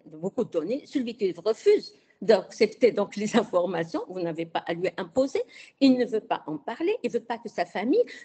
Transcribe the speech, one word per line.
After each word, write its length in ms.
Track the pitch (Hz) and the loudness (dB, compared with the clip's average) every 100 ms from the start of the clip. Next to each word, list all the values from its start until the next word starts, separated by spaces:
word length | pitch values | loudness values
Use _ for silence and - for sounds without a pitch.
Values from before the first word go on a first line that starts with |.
| - | -20
beaucoup 400 | 156 180 - 220 | -10 -8 -4 -4
de 40 | |
données, 340 | 170 160 269 - | -2 -4 -6 -6
celui 300 | 285 233 226 | -6 -6 -4
qui 160 | 190 | -4
refuse 600 | 165 202 220 403 403 - - _ - | -2 -4 0 4 2 2 -18 _ -6
d'accepter 720 | 185 196 180 - 214 - 240 | 4 4 2 0 0 4 2
donc 240 | 202 202 - | 4 -2 -2
les 220 | 208 226 | 0 0
informations, 640 | - 180 180 170 165 311 480 | 2 0 0 -2 -4 -4 -6
vous 100 | 185 | -6
n'avez 260 | 170 160 165 | -6 -4 -4
pas 140 | - | -6
à 140 | - | -4
lui 160 | 170 180 - | -4 -4 -4
imposer, 440 | 185 262 269 403 508 - - - | -6 0 0 0 -6 -10 -16 2
il 180 | 269 254 | 4 6
ne 80 | 233 | 2
veut 140 | 214 | -2
pas 240 | - 165 - | -2 -6 -4
en 100 | 156 | -8
parler, 400 | - 233 330 453 | -6 -4 -2 -2
il 40 | 240 | -2
ne 60 | |
veut 100 | 226 | -4
pas 140 | - 226 | -4 -8
que 100 | 214 | -8
sa 180 | - 175 | -6 -4
famille, 380 | 190 220 403 480 - | -2 0 2 2 -4